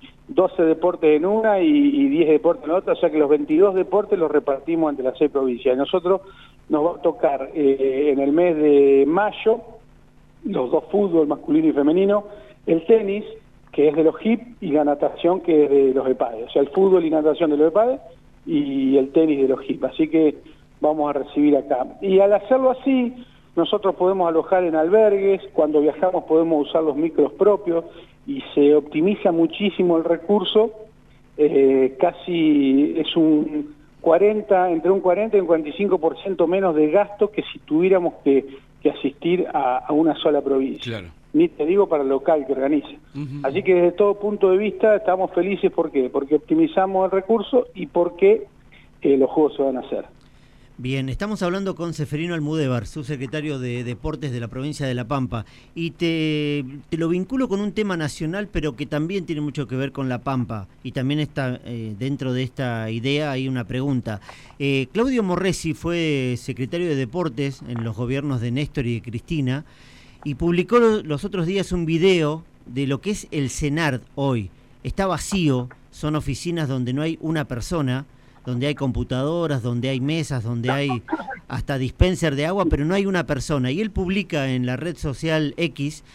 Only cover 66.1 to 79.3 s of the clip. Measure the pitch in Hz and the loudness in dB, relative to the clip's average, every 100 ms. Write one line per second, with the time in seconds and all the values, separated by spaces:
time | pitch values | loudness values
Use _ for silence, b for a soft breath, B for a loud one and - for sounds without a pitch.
66.1 | 139 127 120 - 107 131 170 175 135 123 | -2 -4 -6 -8 -8 -8 -4 -4 -4 -4
67.1 | 175 165 120 139 131 - 117 113 107 120 | -4 -4 -4 -6 -8 -10 -8 -6 -6 -6
68.1 | 135 147 127 120 127 147 151 120 117 120 | -4 -4 -4 -4 -4 -4 -4 -4 -6 -8
69.1 | 110 - 160 127 135 b b b b b | -12 -6 -4 -2 -4 b b b b b
70.1 | b 147 127 170 175 175 240 226 214 156 | b -10 -4 -2 0 2 4 4 2 -2
71.1 | 147 196 190 165 196 - 180 160 165 190 | -6 -4 -4 -2 -2 -2 -4 -2 2 4
72.1 | 180 147 160 - _ - 123 139 139 196 | 4 0 -4 -10 _ -10 -6 -4 -4 -4
73.1 | 202 - 156 127 - 151 151 156 127 - | -8 -6 -6 -6 -4 -4 -2 -2 -4 -8
74.1 | - 139 120 92 b b b - - 196 | -6 -2 -2 -6 b b b -8 -4 -2
75.1 | 160 - 202 151 127 123 - - - 151 | -4 -4 -2 0 0 -4 -14 -20 -8 -4
76.1 | 151 143 127 175 170 139 131 123 135 160 | -4 -4 -8 -6 -4 -4 -4 -4 -4 -4
77.1 | 160 156 160 135 117 - 170 131 127 139 | -6 -4 -4 -4 -8 -6 -4 -2 -4 -8
78.1 | b b b - 123 143 147 139 117 117 | b b b -8 -4 -4 -2 -4 -4 -4
79.1 | 127 143 | -4 -2